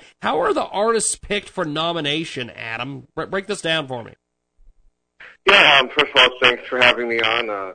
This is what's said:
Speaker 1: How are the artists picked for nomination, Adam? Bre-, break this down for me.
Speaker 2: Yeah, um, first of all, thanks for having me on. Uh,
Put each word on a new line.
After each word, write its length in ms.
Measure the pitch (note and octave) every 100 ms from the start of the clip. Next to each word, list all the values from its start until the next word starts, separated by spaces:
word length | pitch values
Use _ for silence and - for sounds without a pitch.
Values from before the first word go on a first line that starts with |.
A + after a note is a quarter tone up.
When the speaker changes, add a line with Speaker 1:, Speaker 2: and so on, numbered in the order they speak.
| - _
Speaker 1:
How 180 | G#3 C#4
are 140 | - D#4
the 100 | -
artists 520 | F#3+ A3 A3+ - -
picked 320 | - G3+ F#3+
for 160 | - E3
nomination, 840 | D3+ E3 E3+ C#3+ D3+ E3 C#3 A#2+
Adam? 580 | F#2+ A2+ A2+ B2+ C#3 B2
Bre-, 120 | - D#3
break 200 | F#3+ G3
this 160 | G3+
down 260 | E3 D#3+ C3+
for 160 | B2+
me. 100 | G#2 - _ _ _ _ - - _ _ _ _ - - -
Speaker 2:
Yeah, 340 | G3 D3+ C#3
um, 80 | B2+
first 220 | - C#3+
of 20 | C#3
all, 140 | B2+ -
thanks 220 | B2+ A#2+ -
for 120 | B2+
having 280 | B2 A#2 A#2+
me 140 | A#2
on. 280 | A2 A#2 A2+
Uh, 240 | G2+ F#2+